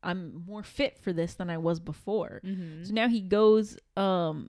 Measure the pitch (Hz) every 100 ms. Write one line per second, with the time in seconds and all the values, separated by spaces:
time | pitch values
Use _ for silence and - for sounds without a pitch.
0 | - 180 165 156 170 208 202 - 208 -
1 | - 170 170 - 180 165 165 165 165 156
2 | - 208 170 - 185 190 170 156 180 214
3 | 240 233 185 202 214 220 214 - _ -
4 | 196 185 165 156